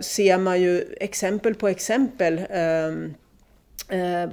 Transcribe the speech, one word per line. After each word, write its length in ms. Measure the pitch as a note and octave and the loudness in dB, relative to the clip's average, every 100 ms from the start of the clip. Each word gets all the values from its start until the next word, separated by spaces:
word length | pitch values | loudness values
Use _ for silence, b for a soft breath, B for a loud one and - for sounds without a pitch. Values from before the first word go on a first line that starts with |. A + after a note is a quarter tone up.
ser 380 | - - G3 F#3 | -4 2 4 4
man 220 | F#3 F3+ | 4 2
ju 340 | F3+ F3+ - - | 2 2 -2 -6
exempel 540 | - - F#3+ G#3 A#3 | -8 -4 -2 0 -2
på 140 | A3 G3+ | 0 0
exempel, 720 | F#3 - A#3+ C4 - E3+ E3 F#3+ | 0 0 2 2 2 0 0 -2
ehm, 640 | F#3+ E3 E3 D#3+ D#3+ D#3+ D3+ _ _ _ _ _ - - | -2 0 0 0 -4 -8 -12 _ _ _ _ _ -16 -6
eh, 420 | F#3 F3+ F3 E3+ | -4 -2 -2 -4